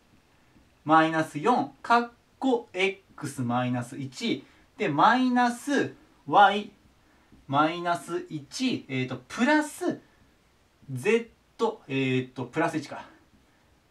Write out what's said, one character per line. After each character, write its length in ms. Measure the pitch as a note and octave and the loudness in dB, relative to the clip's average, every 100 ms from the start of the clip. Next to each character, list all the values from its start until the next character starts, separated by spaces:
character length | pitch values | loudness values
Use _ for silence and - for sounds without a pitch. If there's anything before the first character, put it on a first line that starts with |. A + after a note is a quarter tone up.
| _ _ _ _ _ _ _ _ | _ _ _ _ _ _ _ _
マ 220 | D3 D#3+ D#3+ | 4 4 4
イ 60 | |
ナ 100 | D#3+ | 0
ス 160 | D3+ D3 | -2 -2
四、 320 | G3 B3 - - | 2 2 0 -8
か 200 | - A#3+ | 2 2
っ 100 | A#3+ _ _ - | 2 _ _ -4
こ 300 | C4 A#3 - | 0 0 -2
X 680 | F3+ F#3+ - _ - C3+ - | -2 -2 -2 _ -14 -12 -6
マ 220 | A#2+ B2 B2 | -4 -2 -2
イ 60 | |
ナ 100 | B2 | -4
ス 160 | B2+ - | -6 -10
一、 460 | C3 - A3+ - - _ _ - | -12 -8 -4 -4 -6 _ _ -6
で、 120 | F#3+ | -2
マ 260 | C#3+ G3 B3 | 4 4 4
イ 140 | B3+ | 2
ナ 200 | B3 A#3+ | 2 0
ス 420 | A#3+ - C#4 - - _ _ - | -2 -4 -2 -2 -8 _ _ 0
Y、 440 | E3+ G3 G3+ G#3 - _ _ _ _ _ - - | 6 6 4 -6 -16 _ _ _ _ _ -20 -2
マ 240 | C#3 D#3 | 2 2
イ 100 | F3 | 0
ナ 140 | F3 E3+ | -2 -4
ス 300 | - F3 - | -4 -8 -8
一、 560 | D3+ C3+ - B3+ - - | -12 -12 -4 -4 -4 -6
え 140 | C3 | -6
ー 40 | B2 | -6
と、 140 | B2 - | -8 -10
プ 160 | - B3 | -2 2
ラ 180 | D4+ | 2
ス 380 | D4 - F4 - _ _ _ _ _ _ _ _ - | 0 -4 -6 -6 _ _ _ _ _ _ _ _ -12
Z、 360 | B2+ E3 A#3 A3+ _ _ - A3+ - - | -6 0 0 0 _ _ -4 -4 -4 -6
え 60 | |
ー 360 | C3+ C3 B2+ B2+ | -2 0 -2 -4
と、 160 | - A#2+ | -10 -8
プ 140 | D#3 | -2
ラ 80 | D#3+ | -2
ス 100 | D3+ | -2
一 100 | - | -8
か。 180 | - - - _ _ _ _ _ _ _ | -14 -16 -20 _ _ _ _ _ _ _